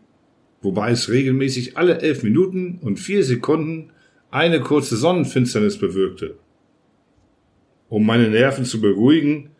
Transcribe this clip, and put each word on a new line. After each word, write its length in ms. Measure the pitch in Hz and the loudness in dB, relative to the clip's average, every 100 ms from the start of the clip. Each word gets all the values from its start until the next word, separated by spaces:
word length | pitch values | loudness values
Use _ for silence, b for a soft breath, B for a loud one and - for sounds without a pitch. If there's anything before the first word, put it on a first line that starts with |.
| _ _ _ _ _ _ | _ _ _ _ _ _
wobei 300 | 101 95 107 | -4 -2 0
es 180 | 117 - | -2 0
regelmäßig 680 | 123 135 131 135 127 123 - | 0 2 0 -2 -4 -6 0
alle 240 | 175 165 | 0 2
elf 240 | 156 131 | 0 -2
Minuten 560 | 107 131 190 185 180 175 | 0 2 2 -2 -8 -8
und 160 | 120 98 | -6 -6
vier 280 | - 202 143 | -2 0 0
Sekunden 640 | 120 - 156 156 160 156 b b b b | 0 0 -2 -2 -8 -12 b b b b
eine 300 | 131 165 165 | -2 0 0
kurze 340 | 123 147 135 110 | 2 0 0 0
Sonnenfinsternis 840 | 156 180 127 - 123 110 104 - | 0 0 0 0 0 0 0 0
bewirkte. 580 | 98 92 95 - 80 - _ _ _ _ _ _ _ _ _ _ _ _ _ _ - | -4 -2 -4 -4 -12 -14 _ _ _ _ _ _ _ _ _ _ _ _ _ _ -6
Um 160 | 107 107 | 0 2
meine 240 | 117 113 | 4 4
Nerven 340 | 110 135 139 | 4 2 0
zu 160 | 123 113 | -6 -2
beruhigen, 680 | 107 95 120 160 143 151 135 | 0 4 4 4 2 -2 -6